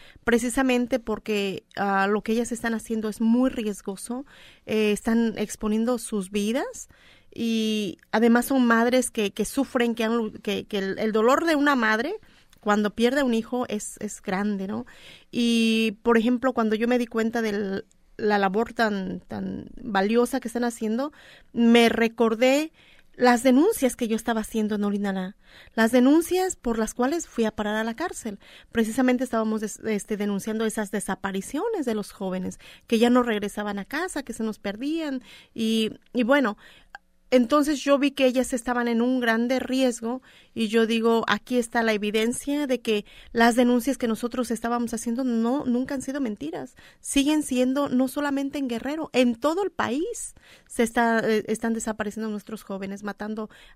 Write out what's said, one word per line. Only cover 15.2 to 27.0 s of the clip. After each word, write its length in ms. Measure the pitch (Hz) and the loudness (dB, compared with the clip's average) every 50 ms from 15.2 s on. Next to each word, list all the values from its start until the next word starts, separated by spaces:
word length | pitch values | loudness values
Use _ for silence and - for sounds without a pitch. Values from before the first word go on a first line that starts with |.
| _ _ | _ _
Y, 680 | - - 240 233 233 233 226 226 226 220 226 220 208 - - | -4 0 0 2 2 2 4 2 2 2 2 0 -2 -2 0
por 160 | 233 233 226 | 2 4 4
ejemplo, 340 | 220 240 247 240 247 262 247 | 4 4 2 2 0 0 0
cuando 220 | - 226 220 214 | 0 0 0 0
yo 140 | 208 233 240 | 0 0 2
me 100 | 247 247 | 0 0
di 80 | 247 | 0
cuenta 360 | 233 - 226 220 226 220 240 226 | -2 -2 -2 -2 0 0 -2 -2
del, 420 | 220 202 202 214 190 196 196 - _ _ _ _ _ _ | -2 -2 -4 -4 -4 -6 -8 -8 _ _ _ _ _ _
la 220 | - - 208 208 202 | -4 -2 0 2 2
labor 340 | 196 190 185 214 233 - 233 | 2 2 0 0 -2 -2 -2
tan, 480 | - 233 220 208 196 190 185 185 180 - - | 0 0 0 0 -2 -4 -6 -8 -10 -12 -12
tan 380 | 226 202 196 190 190 - - - - - | -10 -8 -8 -8 -8 -10 -10 -14 -16 -14
valiosa 600 | - - 202 190 190 208 226 240 240 240 - 262 | -8 -4 0 0 2 2 4 2 2 2 0 -4
que 80 | 254 233 | -6 -6
están 160 | - 240 240 | -4 -4 -4
haciendo, 480 | 240 233 - 226 214 214 233 269 311 - - - - - - - _ - | -4 -4 -4 -4 -4 -2 -2 -4 -6 -8 -12 -20 -20 -20 -20 -20 _ -2
me 360 | 233 233 233 233 233 233 226 | 2 4 6 8 8 6 6
recordé 840 | 226 220 233 226 226 - 233 226 226 214 247 254 269 285 311 320 - _ _ _ - - _ _ - | 4 2 0 0 2 2 0 2 2 2 4 4 4 2 0 -2 -6 _ _ _ -20 -20 _ _ -4
las 280 | - 247 247 247 240 233 | 2 4 4 4 4 4
denuncias 540 | 269 247 262 311 415 440 - 269 247 - | 4 6 6 6 4 2 2 0 -2 -2
que 100 | - 247 | -2 -4
yo 80 | 214 220 | -2 -2
estaba 280 | 220 - - 233 220 214 | -2 -2 -2 -2 -2 -4
haciendo 340 | - - 226 214 208 214 | -4 -2 -2 -2 -2 -2
en 80 | 208 202 | -2 -2
Orinalá, 520 | 202 202 202 202 202 190 190 185 185 208 _ _ _ - - - - _ | -2 -2 -2 -2 -2 -4 -4 -6 -8 -10 _ _ _ -20 -20 -20 -6 _
las 160 | - 226 226 | 2 2 4
denuncias 640 | 247 254 247 262 294 330 330 - 349 370 370 381 - | 6 6 6 8 6 6 4 2 0 0 0 0 -2
por 240 | - - 247 226 220 | -4 -4 -4 -2 -2
las 160 | 220 220 - | -2 -4 -2
cuales 320 | - | -2